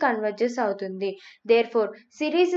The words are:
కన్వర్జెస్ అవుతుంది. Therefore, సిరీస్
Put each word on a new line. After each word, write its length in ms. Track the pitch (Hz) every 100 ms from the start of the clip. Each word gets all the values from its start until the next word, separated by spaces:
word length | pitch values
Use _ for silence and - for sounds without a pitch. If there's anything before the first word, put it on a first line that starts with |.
కన్వర్జెస్ 560 | 277 220 214 208 240 240
అవుతుంది. 440 | 214 196 190 190 196 196 - - 208
Therefore, 380 | 233 226 233 208 - _ -
సిరీస్ 360 | 302 339 359